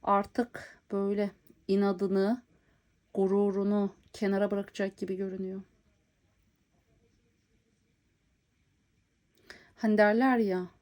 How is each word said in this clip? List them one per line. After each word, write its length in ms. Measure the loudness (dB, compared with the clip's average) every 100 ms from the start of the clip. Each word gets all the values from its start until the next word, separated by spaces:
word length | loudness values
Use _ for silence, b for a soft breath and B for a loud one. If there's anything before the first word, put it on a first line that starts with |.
Artık 760 | 2 0 0 -4 -6 -8 -20 -20 _
böyle 400 | -4 -2 -2 -4 -6 _ _ -2
inadını, 720 | 0 2 0 0 0 0 -2 _ _ _ _ _ _ _
gururunu 800 | -2 0 2 0 0 0 0 -2 -6 _
kenara 380 | -4 -2 0 0
bırakacak 460 | -2 -6 -6 -6 -4
gibi 180 | -8 -6
görünüyor. 460 | -6 -6 -8 -10 -14 _ _ _ _ _ _ _ _ _ _ _ _ _ _ _ _ _ _ _ _ _ _ _ _ _ _ _ _ _ _ _ _ _ _ _ _ _ B B B _
Hani 220 | 0 4
derler 400 | 6 6 2 2
ya 300 | 0 -2 -6 _